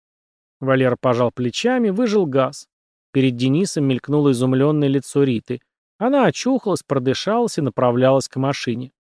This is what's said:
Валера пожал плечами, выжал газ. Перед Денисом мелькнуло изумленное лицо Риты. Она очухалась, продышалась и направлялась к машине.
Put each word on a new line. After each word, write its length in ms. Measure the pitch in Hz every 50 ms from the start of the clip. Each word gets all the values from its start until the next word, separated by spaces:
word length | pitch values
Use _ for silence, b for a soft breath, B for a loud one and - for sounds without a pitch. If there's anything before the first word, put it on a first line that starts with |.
| _ _ _ _ _ _ _ _ _ _ _ _
Валера 360 | 139 131 135 131 131 127 120 -
пожал 320 | - 131 123 117 123 117 -
плечами, 580 | - 123 120 113 - - 233 254 254 233 208
выжал 360 | 185 202 254 226 202 214 185
газ. 400 | 151 127 135 131 131 143 - - _ _ _ _ _ _ _ _ _ -
Перед 240 | 135 131 135 123
Денисом 480 | 120 127 131 135 160 202 185 - 165 143
мелькнуло 460 | 135 131 120 - - 143 151 147 143 131
изумленное 560 | 117 127 131 131 131 135 147 156 151 143 139
лицо 360 | 135 139 131 - - 143 139
Риты. 360 | 135 123 107 - - 123 123 - _ _ _ _ _ _ _
Она 280 | 202 247 277 285 247
очухалась, 560 | 180 - - - 254 269 247 - 214 175 139 -
продышалась 760 | - 139 135 123 131 127 - - 185 214 240 240 214 - -
и 40 | 151
направлялась 680 | 127 - - 127 123 120 123 127 131 135 135 170 -
к 80 | -
машине. 560 | 131 131 135 139 - - - 117 120 127 131 _ _ _ _